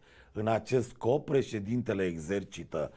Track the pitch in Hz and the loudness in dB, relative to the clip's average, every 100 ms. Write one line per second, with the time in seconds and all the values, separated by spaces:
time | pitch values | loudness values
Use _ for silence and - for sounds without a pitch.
0 | - - - 104 107 113 - 131 117 - | -16 -20 -12 -4 2 2 2 0 0 -2
1 | 110 143 147 139 113 110 98 123 117 98 | 2 2 2 2 2 -4 -2 -2 0 0
2 | 92 82 78 98 92 - 82 78 71 | 0 -2 -2 -2 -4 -12 -6 -4 -4